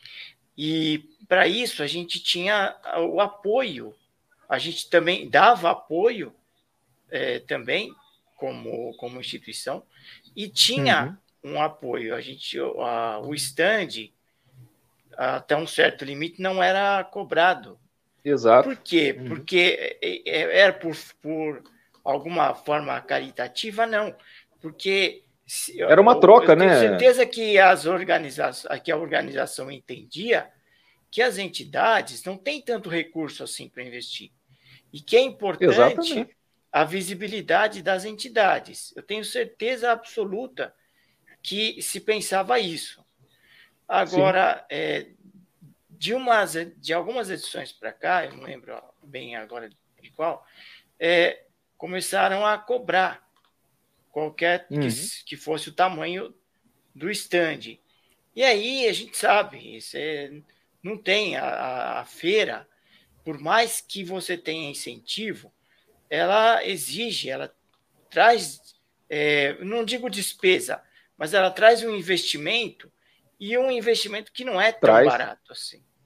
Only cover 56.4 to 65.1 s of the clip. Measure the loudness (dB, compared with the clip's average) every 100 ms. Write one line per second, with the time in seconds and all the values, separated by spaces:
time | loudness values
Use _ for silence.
56.4 | _ _ _ _ _ -10 -8 -8 -2 0
57.4 | 0 -2 -12 -20 _ _ _ _ _ 0
58.4 | 2 2 0 -2 0 -2 -6 -4 2 2
59.4 | 2 -8 -18 -18 -14 -10 -8 -8 -12 -16
60.4 | -20 _ _ _ -12 -8 -2 -2 -2 -4
61.4 | -6 -6 -6 -6 -6 -6 -10 -8 -2 0
62.4 | 0 -6 -14 _ _ _ _ _ -14 -8
63.4 | 0 2 2 -2 -10 -12 -10 -10 -8 -8
64.4 | -8 -8 -8 -12 -14 -14 -12